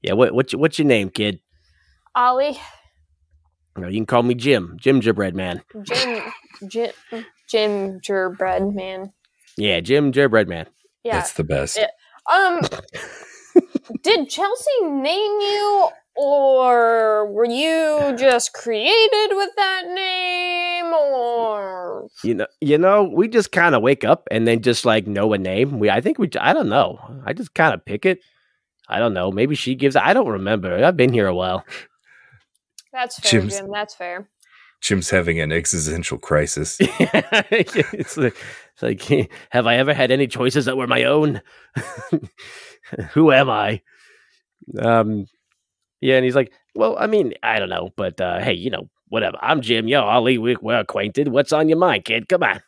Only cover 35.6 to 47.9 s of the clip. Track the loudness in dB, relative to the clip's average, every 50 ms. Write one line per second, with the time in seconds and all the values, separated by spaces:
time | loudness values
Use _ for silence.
35.6 | -2 -2 -4 -2 -4 -4 -4 -6 -6 -6 -8 -10 -4 0 0 0 0 0 -4 -6
36.6 | -6 -6 0 0 0 0 2 -2 -2 2 2 -2 0 2 0 0 0 2 0 0
37.6 | 0 0 0 -2 -2 -2 -4 -8 -8 -8 -4 -2 -2 -2 -2 -4 -18 -18 -18 -20
38.6 | -20 _ _ _ -4 -4 -4 -4 0 0 0 0 0 -2 -8 -20 -16 _ 0 0
39.6 | 2 4 2 4 2 2 2 2 2 2 4 2 2 -2 -2 -2 -2 2 2 2
40.6 | 0 0 -2 -2 0 0 2 2 4 4 4 2 2 0 -2 -4 _ _ -20 -20
41.6 | _ _ _ -10 -10 -10 -14 -16 -6 -4 -4 -4 -4 -10 _ -20 -20 -20 -20 -20
42.6 | -20 -20 -20 _ _ -14 -12 -12 -12 -4 2 4 4 6 6 6 4 2 0 -2
43.6 | -2 -2 -4 -6 _ _ _ _ _ _ _ _ _ _ _ _ _ _ _ _
44.6 | -20 -14 -8 -2 2 4 4 4 4 2 -2 -6 -6 -10 _ _ _ _ _ _
45.6 | _ _ _ _ _ _ _ _ 0 2 2 2 2 2 2 0 0 0 _ _
46.6 | _ _ _ 0 0 0 0 0 0 2 2 2 0 0 -4 -4 -2 -2 0 0
47.6 | -2 -2 -4 -6 -8 -8